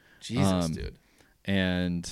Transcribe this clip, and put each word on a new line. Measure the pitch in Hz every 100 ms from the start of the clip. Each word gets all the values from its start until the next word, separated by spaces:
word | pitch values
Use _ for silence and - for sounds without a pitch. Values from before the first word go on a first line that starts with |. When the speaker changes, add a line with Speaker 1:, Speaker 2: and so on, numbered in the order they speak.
| _ -
Speaker 1:
Jesus, | - 113 95
Speaker 2:
Um, | 92 85
Speaker 1:
dude. | 76 50 - _ _ - _ -
Speaker 2:
and | 98 92 90 90 87 87